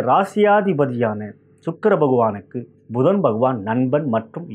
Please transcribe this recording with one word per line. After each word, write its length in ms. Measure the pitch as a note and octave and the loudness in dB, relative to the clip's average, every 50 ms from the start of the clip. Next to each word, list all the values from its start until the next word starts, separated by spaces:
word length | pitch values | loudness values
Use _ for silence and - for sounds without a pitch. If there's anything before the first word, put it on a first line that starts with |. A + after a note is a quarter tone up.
ராசியாதிபதியான 1200 | A2+ B2+ C#3 F#3 G3 F#3+ - G#3 G#3 G3+ G3+ G#3 F#3+ G3 E3 C#3 C#3+ B2+ B2 A#2+ A#2+ A2 G#2+ G#2+ G#2 G2+ - _ _ _ _ _ _ | 2 2 2 2 2 0 0 2 4 4 4 4 2 0 0 0 0 -2 0 -2 -2 -2 -2 -6 -10 -12 -16 _ _ _ _ _ _
சுக்கிர 260 | E3+ E3 - - G#3+ F#3+ | -10 -6 -2 0 0 2
பகவானுக்கு 640 | D#3+ D3+ C3 C3 A#2+ A2+ A2 G2+ G2+ - _ - B2 A#2+ - _ _ _ - | 2 2 2 2 2 2 0 -2 -6 -12 _ -12 -12 -12 -14 _ _ _ -6
புதன் 280 | A2+ B2 C3+ F3 G3+ G3 | -2 0 2 2 2 2
பகவான் 400 | F3+ - G#2+ A2+ B2+ C3 B2+ G#2+ | 0 0 2 2 0 0 0 -2
நண்பன் 460 | G2 A2 A2+ B2+ C3 B2+ C#3+ D3+ D#3+ B2+ | -4 -4 -2 0 0 0 0 -2 -2 -2
மற்றும் 400 | A2 A2 A2 - - - F3 - | -2 -4 -4 -6 -12 -14 -14 -12